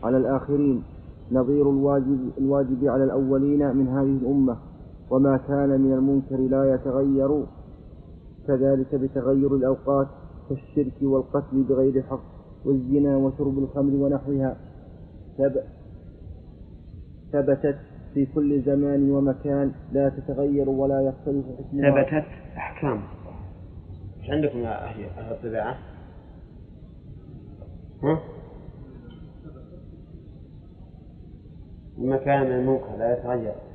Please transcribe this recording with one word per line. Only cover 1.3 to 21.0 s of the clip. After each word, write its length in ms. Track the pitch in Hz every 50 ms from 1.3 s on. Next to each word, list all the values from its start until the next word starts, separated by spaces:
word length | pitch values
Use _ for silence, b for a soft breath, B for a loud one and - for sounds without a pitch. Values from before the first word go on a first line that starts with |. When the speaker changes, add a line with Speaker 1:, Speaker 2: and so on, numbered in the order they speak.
| 123
Speaker 1:
نظير 380 | 131 127 120 143 147 143 139
الواجب، 600 | 139 139 139 143 139 139 135 131 139 131 127 123 - -
الواجب 500 | 135 135 143 139 139 127 135 123 139 139
على 160 | 120 131 135
الأولين 720 | 135 90 131 139 131 139 135 135 143 147 143 147 139 123
من 120 | 135 135 127
هذه 300 | 127 139 135 135 139 135 127
الأمة، 340 | 120 139 143 135 127 117 113 - - - - - - - - - -
وما 260 | 127 131 135 139 135
كان 440 | 131 135 - 143 139 143 139 139 135
من 120 | 135 135 135
المنكر 440 | 131 131 139 139 139 135 - 135
لا 380 | 131 131 127 135 135 135 135 131
يتغير 720 | 127 127 139 123 135 139 139 139 135 135 139 151 147 135 135 - - - - - - - - - - - - - - - - - - -
كذلك 480 | - 143 127 131 139 139 131 131 127 -
بتغير 600 | 135 127 135 - 135 120 127 135 139 135 139 139
الأوقات 520 | 135 127 131 135 135 - 135 139 139 135 139 - - - - - - - -
كالشرك 540 | 139 135 - - - 147 143 127 - - 139
والقتل 600 | 139 135 135 131 - - 143 143 - 131 135 135
بغير 400 | 123 139 127 131 135 131 131 131
حق. 340 | - 135 127 - - - - - - - - -
والزنا 500 | 127 139 135 127 127 139 143 143 143 139
وشرب 420 | 135 135 135 135 143 147 139 135 139
الخمر 360 | 135 131 - 143 139 139 139
ونحوها 640 | 139 139 139 143 135 139 135 143 139 135 131 - - - - - - - - - - - - - - - - - -
ثب-، 240 | 269 - 254 - - - - - - - - - - - - - - - - - - - - - - - - - - - - - - - - - - - -
ثبتت 460 | 143 139 - 135 135 - 147 139 143 - - - - - - -
في 120 | 143 139
كل 360 | 135 - 156 147 143 143 143 127
زمان 480 | 139 139 139 143 143 143 139 139 139
ومكان 640 | 139 139 139 139 131 135 - 143 139 139 139 139 139 - - - -
لا 160 | 139 139 135
تتغير 600 | 135 139 - - 139 127 143 147 143 143 135 131
ولا 320 | 135 135 139 139 139 135